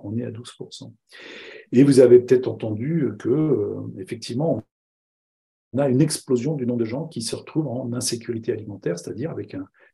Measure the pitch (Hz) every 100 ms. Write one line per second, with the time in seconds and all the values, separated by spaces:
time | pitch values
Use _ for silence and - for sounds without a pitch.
0 | 104 110 120 110 120 - 123 - 117 113
1 | _ - - - - - - 117 139 131
2 | 123 123 120 127 120 110 113 107 135 165
3 | 120 104 110 143 156 120 101 104 107 -
4 | 92 113 117 120 123 110 - _ _ _
5 | _ _ _ _ _ _ _ 127 143 127
6 | 160 - - 123 131 151 120 120 110 127
7 | 160 117 113 120 - 160 147 120 123 120
8 | 117 117 - 117 - - 113 98 160 170
9 | - 101 156 104 - 95 92 _ _